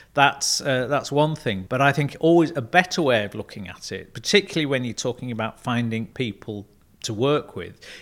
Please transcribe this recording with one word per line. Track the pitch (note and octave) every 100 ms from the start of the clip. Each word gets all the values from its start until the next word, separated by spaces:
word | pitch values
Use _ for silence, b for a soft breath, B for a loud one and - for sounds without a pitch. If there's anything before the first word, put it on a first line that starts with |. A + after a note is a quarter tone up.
| B
that's, | C#3+ C#3 - - -
uh, | C#3 B2+ B2
that's | C#3 -
one | C#3+ D#3 D#3
thing. | A#2+ F#2+ F#2
But | B2+
I | C#3
think | D#3+ C#3+ -
always | D#3+ E3+ D#3+
a | D3
better | A#2 F3+ F3+ -
way | C#3+ A2+ G2+
of | G#2+
looking | - G#2+ F2+
at | - -
it, | F#2+ -
particularly | A#2+ - G#3 F#3+ E3 C#3+
when | C3 B2
you're |
talking | - B2+ - B2+
about | A2+ A2 -
finding | B2+ A#2+ A#2 A2+ A2+
people | - A#2+ - - G#2 - _ _ _
to | B2
work | G#2+ C3+ D3 - F#2+
with, | F2 - B B